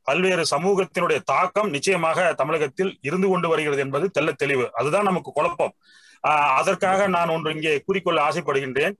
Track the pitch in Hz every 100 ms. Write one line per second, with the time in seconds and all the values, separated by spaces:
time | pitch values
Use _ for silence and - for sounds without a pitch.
0 | - 151 185 175 151 147 180 196 185 180
1 | 170 147 - 139 190 202 214 143 190 185
2 | 160 160 180 147 143 160 147 - 190 -
3 | 135 185 190 180 170 156 151 139 139 139
4 | 185 147 156 143 143 131 117 117 135 185
5 | 202 175 - 139 165 233 123 - _ -
6 | - _ 143 151 143 135 165 185 190 190
7 | 202 175 165 165 156 156 156 143 - 190
8 | 180 160 147 135 139 139 135 127 165